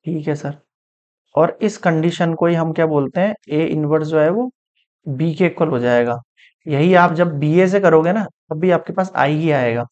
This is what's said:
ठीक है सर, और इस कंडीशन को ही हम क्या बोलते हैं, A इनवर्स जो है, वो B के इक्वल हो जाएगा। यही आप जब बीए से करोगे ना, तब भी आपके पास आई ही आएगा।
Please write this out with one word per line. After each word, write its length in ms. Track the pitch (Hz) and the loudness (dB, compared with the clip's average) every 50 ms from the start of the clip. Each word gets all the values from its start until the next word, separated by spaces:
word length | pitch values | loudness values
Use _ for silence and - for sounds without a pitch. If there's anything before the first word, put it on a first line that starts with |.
| _ | _
ठीक 220 | 156 170 156 151 156 | -6 -8 -6 -4 -6
है 60 | 151 | -6
सर, 220 | 147 - 143 147 - _ _ _ _ _ _ _ _ _ _ _ _ _ _ _ | -6 -6 -10 -10 -12 _ _ _ _ _ _ _ _ _ _ _ _ _ _ _
और 220 | 147 160 170 - - | 0 0 0 0 -2
इस 140 | - 208 208 - | -4 -4 -4 -2
कंडीशन 560 | - 180 165 160 156 170 170 - 180 170 165 | -2 0 0 2 0 -2 -2 0 -2 -2 0
को 120 | - 170 | 0 0
ही 80 | 170 170 | 0 2
हम 180 | 165 160 160 | 0 -2 -2
क्या 140 | 160 170 165 | 0 0 0
बोलते 340 | 160 151 147 139 135 - 147 | 2 2 0 -2 0 -2 -2
हैं, 140 | 185 214 208 - _ - | -2 -2 -4 -8 _ -4
A 160 | 147 147 165 | -2 -2 -2
इनवर्स 420 | - - 151 151 147 156 160 156 156 | 0 -2 -2 0 0 0 0 0 0
जो 120 | 160 156 | 0 2
है, 100 | 151 160 | 2 2
वो 200 | 185 226 247 254 _ _ _ _ _ _ _ _ _ _ _ | 0 -2 -4 -6 _ _ _ _ _ _ _ _ _ _ _
B 280 | 151 135 127 156 170 156 | -10 -4 -2 -2 -2 0
के 100 | 165 185 | 0 0
इक्वल 220 | 165 160 - 165 156 | 0 0 -2 -2 -2
हो 100 | 135 123 | 0 -2
जाएगा। 400 | 120 123 120 120 120 120 117 120 - _ _ _ _ _ _ _ _ | 0 2 2 2 2 0 -4 -6 -10 _ _ _ _ _ _ _ _
यही 280 | 160 147 139 156 180 185 | -4 0 2 2 4 6
आप 180 | 175 175 175 165 | 6 4 4 2
जब 240 | 156 175 175 156 143 | 0 -2 -2 -2 -2
बीए 280 | 147 151 156 175 185 185 | -2 2 2 2 2 4
से 120 | 190 202 | 2 2
करोगे 320 | 196 170 160 160 160 170 | 4 4 4 4 4 2
ना, 120 | 190 220 202 - _ _ _ _ | -2 -2 -4 -6 _ _ _ _
तब 100 | 160 156 | -6 -2
भी 100 | 170 185 | 0 0
आपके 220 | 175 165 - - | 0 0 -2 -4
पास 200 | 175 185 - 190 - | -4 -4 -4 -4 -2
आई 200 | - 135 143 151 | -2 0 0 0
ही 140 | 151 160 160 | 0 0 0
आएगा। 340 | 147 135 123 120 117 117 120 - | 0 0 0 0 -2 -2 -6 -8